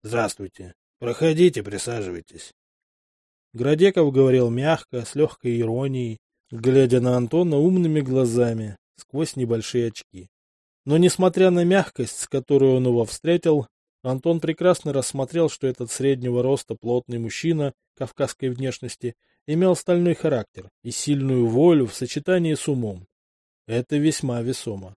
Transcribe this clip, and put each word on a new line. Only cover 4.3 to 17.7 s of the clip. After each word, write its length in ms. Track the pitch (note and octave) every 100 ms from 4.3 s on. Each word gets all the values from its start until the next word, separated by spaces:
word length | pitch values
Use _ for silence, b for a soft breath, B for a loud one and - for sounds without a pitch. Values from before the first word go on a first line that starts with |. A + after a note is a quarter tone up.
| B2+ A#2+
мягко, 540 | A#2+ D3 D#3+ - B2
с 120 | A2+ C#3
легкой 440 | D3+ - B2 A#2
иронией, 600 | A2+ A#2+ C3+ C3 A#2+ A2 _ _ _
глядя 500 | A#2 A#2+ C3+ C3 B2
на 160 | B2 B2
Антона 400 | A#2+ D#3+ F3 C#3+
умными 420 | E3 F#3 E3+ D3+
глазами, 800 | C3 C3 B2+ A#2 A#2+ A2+ G#2+ F#2+ _ _
сквозь 340 | - C#3 D#3 C3+
небольшие 520 | A#2+ A2+ - B2 A#2
очки. 420 | - - F#2 F2+ _ _ _ _ _ -
Но, 120 | D#3+
несмотря 520 | F3+ - F#3 F3+ F#3
на 140 | F3
мягкость, 540 | F3 F#3+ - - A#2 -
с 100 | -
которой 440 | C3+ - C#3 C3+
он 140 | C3 B2+
его 180 | A#2+ A2
встретил, 600 | - D#3 F3 E3+ D3+ A#2+ _ _ _
Антон 360 | B2+ C3 E3 E3
прекрасно 540 | D#3+ D#3 F3+ E3+ D3+
рассмотрел, 560 | C#3 B2 C3+ C3+ E3+ D#3
что 180 | - C3
этот 240 | B2+ A#2+
среднего 500 | - C3+ C3 B2 A#2+
роста 340 | B2+ C3+ - A2
плотный 440 | A2+ B2 - A#2+
мужчина 540 | A2+ - E3 D#3+ C#3